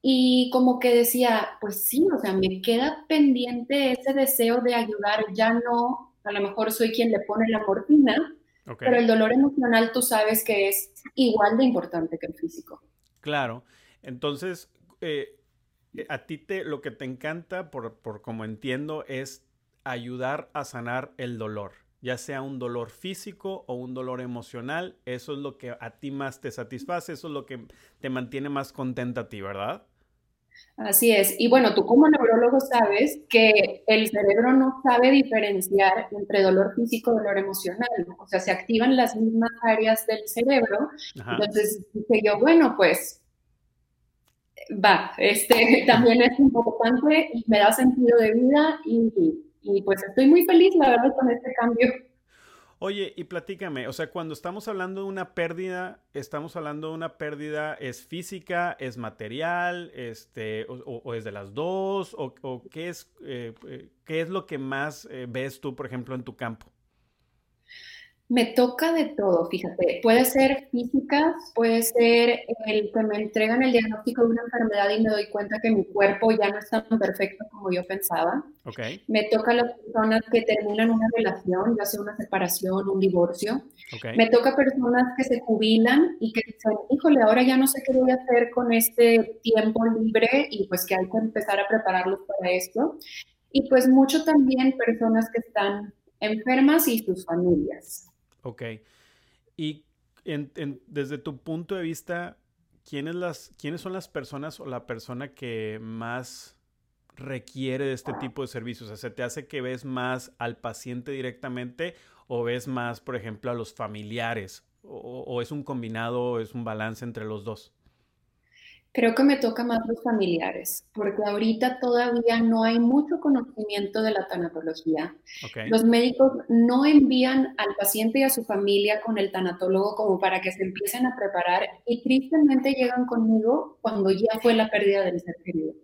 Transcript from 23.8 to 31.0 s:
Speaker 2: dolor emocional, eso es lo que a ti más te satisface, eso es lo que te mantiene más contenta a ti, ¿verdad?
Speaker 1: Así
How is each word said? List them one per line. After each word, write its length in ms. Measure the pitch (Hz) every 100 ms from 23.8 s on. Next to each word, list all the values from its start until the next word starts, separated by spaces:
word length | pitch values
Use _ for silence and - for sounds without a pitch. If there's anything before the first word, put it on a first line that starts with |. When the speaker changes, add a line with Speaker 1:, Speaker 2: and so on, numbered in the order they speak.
| 127 127
Speaker 2:
dolor 260 | 127 127
emocional, 760 | 127 120 - 120 123 156 185 _ -
eso 280 | 127 -
es 60 | 143
lo 180 | 143 135
que 140 | 123 117
a 180 | 117 _
ti 120 | 139
más 300 | 139 135 127
te 100 | 135
satisface, 640 | 113 113 127 - 175 170
eso 140 | 151 165
es 60 |
lo 140 | 143 -
que 180 | 127 113 - _ _
te 120 | 135
mantiene 380 | 127 123 139 143
más 220 | 139 139
contenta 500 | - 127 127 123 123
a 80 | 113
ti, 120 | 107
¿verdad? 460 | 98 98 104 196 _ _ _ _ _ _ _ _ _ -
Speaker 1:
Así 340 | 220 196